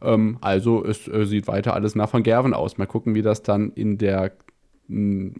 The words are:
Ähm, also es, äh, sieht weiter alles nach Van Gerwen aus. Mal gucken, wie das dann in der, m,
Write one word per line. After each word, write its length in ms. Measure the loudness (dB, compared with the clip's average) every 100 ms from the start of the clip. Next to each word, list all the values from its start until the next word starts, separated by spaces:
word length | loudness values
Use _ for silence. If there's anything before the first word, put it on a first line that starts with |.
Ähm, 380 | 2 2 2 0
also 440 | 0 2 2 2
es, 240 | 0 -6 -4
äh, 180 | -2 0
sieht 220 | 0 0
weiter 260 | -2 0
alles 220 | 0 0 0
nach 160 | 0
Van 100 | 2
Gerwen 320 | 4 4 2
aus. 240 | 0 -4 -4
Mal 80 | -4
gucken, 300 | -4 -2 0
wie 60 |
das 200 | 0 0
dann 300 | 0 0 -2
in 260 | -2 -2 0
der, 320 | 0 0 -2 -6 _ _ _ _ -8
m, 460 | -4 -2 -2 -4